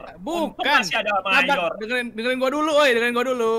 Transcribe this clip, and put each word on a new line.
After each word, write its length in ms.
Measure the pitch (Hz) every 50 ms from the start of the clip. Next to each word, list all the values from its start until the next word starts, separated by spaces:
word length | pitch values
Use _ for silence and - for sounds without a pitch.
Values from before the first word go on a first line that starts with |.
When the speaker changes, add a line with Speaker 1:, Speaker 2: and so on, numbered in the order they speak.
| - - -
Speaker 1:
Bukan. 360 | 170 185 269 330 339 311 240 -
Speaker 2:
Untung 140 | - 370
masih 300 | 262 294 262 208 165 -
ada 140 | 226 208 208 208
Speaker 1:
Sabar, 240 | 190 190 196 190 285
Speaker 2:
Mayor. 320 | 277 269 285 220 175 165 -
Speaker 1:
dengerin, 300 | 196 220 214 254 247 240 240
dengerin 260 | 202 214 226 247 254
gua 140 | 254 262 262
dulu, 200 | 277 302 302 320 302
oi, 140 | 285 294 269
dengerin 220 | 233 233 233 240 240
gua 100 | 240 247
dulu. 280 | 262 254 247 226 226 226